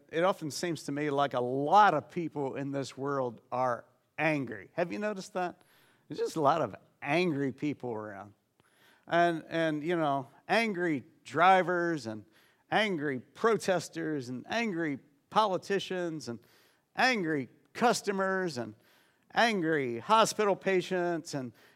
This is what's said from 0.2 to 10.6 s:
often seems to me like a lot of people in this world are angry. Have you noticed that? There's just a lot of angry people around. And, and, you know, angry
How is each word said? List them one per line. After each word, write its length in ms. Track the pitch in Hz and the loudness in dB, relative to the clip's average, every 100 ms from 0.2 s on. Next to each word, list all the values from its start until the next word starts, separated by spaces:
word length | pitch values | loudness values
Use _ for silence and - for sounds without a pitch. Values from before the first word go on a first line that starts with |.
often 260 | 185 196 156 | 0 0 -6
seems 340 | - 175 156 | -4 -4 -4
to 100 | - | -6
me 160 | 143 151 | -4 -2
like 240 | 139 143 | 0 0
a 80 | 127 | 0
lot 520 | 123 135 147 196 202 | -2 -2 4 6 8
of 160 | 151 - | 4 -2
people 460 | 180 156 147 135 - | -6 -6 -4 -4 -4
in 160 | 139 | -6
this 260 | 139 123 - | -6 -6 -6
world 440 | 139 139 123 104 _ | -4 -2 -4 -6 _
are 320 | 123 127 117 - _ _ - | -2 0 -2 -6 _ _ -2
angry. 520 | 156 147 117 107 - - | 0 0 -4 -10 -8 -4
Have 160 | 175 | -4
you 60 | 208 | -4
noticed 340 | 208 196 - | -6 -6 -8
that? 240 | 185 175 - _ _ _ _ - | -6 -6 -8 _ _ _ _ -12
There's 120 | 147 | -6
just 180 | 453 160 | -4 2
a 40 | |
lot 200 | 139 165 | 2 2
of 120 | 120 - _ _ | 0 -6 _ _
angry 500 | 139 160 185 139 139 | -2 0 2 0 -2
people 400 | 123 147 135 123 | -2 -4 -4 -6
around. 400 | 107 107 98 104 - _ _ _ _ _ _ - | -8 -8 -12 -16 -20 _ _ _ _ _ _ 0
And, 340 | 170 170 165 - | 4 4 2 -4
and, 340 | 165 160 151 | -2 0 -2
you 140 | 156 175 | -2 0
know, 320 | 151 139 127 - - | 2 0 -4 -12 -2
angry 560 | 208 | 0